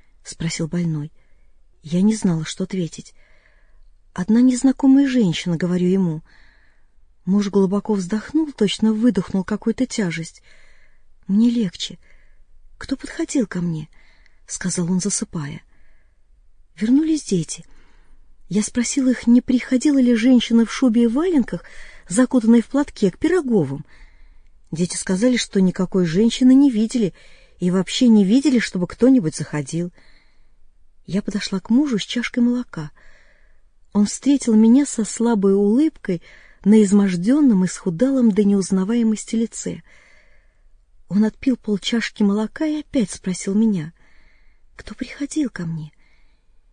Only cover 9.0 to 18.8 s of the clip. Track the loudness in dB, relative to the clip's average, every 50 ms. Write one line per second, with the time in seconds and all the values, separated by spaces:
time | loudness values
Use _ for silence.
9 | 2 0 0 0 -4 -4 -4 -4 -4 -4 -8 -4 -4 -4 -4 -2 -4 -4 -4 -4
10 | -4 -4 -4 -8 -10 -12 -16 -20 _ -20 -20 -20 -20 -20 -20 -20 -20 -20 -20 -20
11 | -20 -20 -20 -16 -6 -2 0 2 2 2 2 0 -2 -4 -6 -8 -12 -14 -14 -18
12 | -20 -20 -20 -20 -20 -20 -20 -20 -20 _ -20 -20 -20 -20 -20 -18 -10 -8 -8 -8
13 | -8 -12 -8 -8 -8 -4 -2 -2 -2 -2 -4 -6 -6 -4 -6 -6 -10 -12 _ -20
14 | -20 -20 _ _ _ -20 -20 -20 -18 -16 -14 -8 -8 -6 -4 -4 -2 -2 -2 -2
15 | -2 -4 -4 -6 -8 -8 -10 -10 -10 -10 -12 -14 -18 _ _ -20 -20 -20 -20 -20
16 | -20 _ _ _ _ _ _ _ _ -20 -20 -20 -20 _ _ -6 -2 2 2 2
17 | 2 0 -2 -4 -2 -2 -4 -4 -2 -6 -10 -14 -16 -20 -20 -20 -20 -20 -20 -20
18 | -20 -20 -20 -20 -20 -20 -20 -20 -12 -4 -4 -2 -2 -2 -4 -4